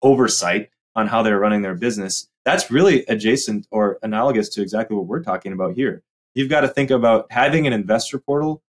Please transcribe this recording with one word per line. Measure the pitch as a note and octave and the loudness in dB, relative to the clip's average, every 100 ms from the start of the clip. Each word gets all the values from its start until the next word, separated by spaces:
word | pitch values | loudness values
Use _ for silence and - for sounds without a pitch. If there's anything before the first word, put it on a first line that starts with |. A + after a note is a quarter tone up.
oversight | C3+ C3 A2 - F2 F#2+ - _ _ | 2 4 4 2 -2 -2 -4 _ _
on | A2 G#2 | -4 -2
how | A2+ | 0
they're | A2 G2+ | 2 2
running | G#2 G#2 | 2 0
their | G2 | -2
business, | F2+ A#2+ G#2+ F#2+ - - _ | -4 -4 -4 -6 -8 -10 _
that's | - F#3 - | -2 0 0
really | C3 F#3+ C3+ - | 4 4 4 2
adjacent | A2 A2 C3+ - G#2 - | -2 0 0 -2 -6 -4
or | G#2+ G#2 - | -2 -2 -2
analogous | A2 G#2+ C3+ A2+ G#2 | -4 -2 0 0 -2
to | - | -4
exactly | F#2+ G#2 A2 | -4 -4 -4
what | G#2 F2+ | -4 -4
we're | F2 | -6
talking | E2+ F#2 G2 | -4 -6 -6
about | F#2 F#2 | -6 -4
here. | G#2 B2+ - _ _ _ | -2 -4 -6 _ _ _
You've | C3 C3+ | -6 -2
gotta | D3+ C3+ | 0 0
think | C#3+ C3+ | 0 0
about | B2+ A#2 A2 - | 2 4 4 2
having | A#2+ C#3 D#3+ C#3+ | 0 2 2 0
an | |
investor | A2 F#2+ A2+ - C3+ | 0 0 -2 -2 -8
portal | - C#3+ D#3 D#3 _ | -4 -2 -2 -6 _